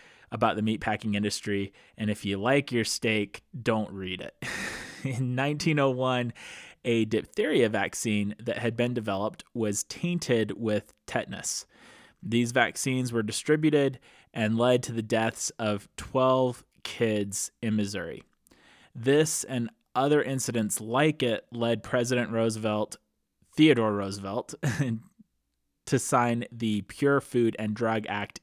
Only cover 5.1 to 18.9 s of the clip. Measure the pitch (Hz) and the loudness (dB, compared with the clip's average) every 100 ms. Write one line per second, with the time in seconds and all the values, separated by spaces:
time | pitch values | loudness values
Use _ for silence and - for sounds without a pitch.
5.1 | 123 127 123 139 151 - 151 139 127 127 | -2 -2 0 0 0 0 2 2 2 0
6.1 | 127 120 - - - - - - 117 107 | 0 -2 -6 -14 -18 -20 -8 0 2 2
7.1 | 110 - - 220 233 113 107 98 - 117 | 0 -2 -2 0 4 4 2 -2 -2 0
8.1 | 104 104 104 120 - 117 117 123 120 110 | 0 0 -4 -6 -4 -2 0 0 0 -2
9.1 | 95 104 - - 120 107 101 - - 175 | -2 -2 -6 -10 -2 -2 -2 -4 -6 -2
10.1 | 175 - 120 107 - 113 104 - _ - | -2 2 2 2 -2 0 0 -2 _ -6
11.1 | 123 - 95 - - - _ - - - | -4 -4 -8 -8 -8 -10 _ -20 -20 -20
12.1 | _ - 117 120 127 113 - 139 131 127 | _ -2 0 2 4 2 2 -2 -2 -2
13.1 | 117 107 - - 156 156 147 139 131 - | -2 -2 -2 2 2 4 4 2 -2 -10
14.1 | - _ - 107 113 120 127 127 113 107 | -20 _ -2 0 4 4 4 2 -6 0
15.1 | 113 113 - - - 110 104 - - - | 0 0 -2 -6 -4 -2 -2 -6 -16 -4
16.1 | 131 131 131 127 120 - _ - - 113 | 2 4 4 2 -2 -12 _ -12 -2 0
17.1 | 107 101 101 - - 117 107 101 101 85 | 0 -2 -4 -8 -4 -2 0 0 -4 -8
18.1 | 64 - _ _ _ _ - - | -10 -16 _ _ _ _ -20 -20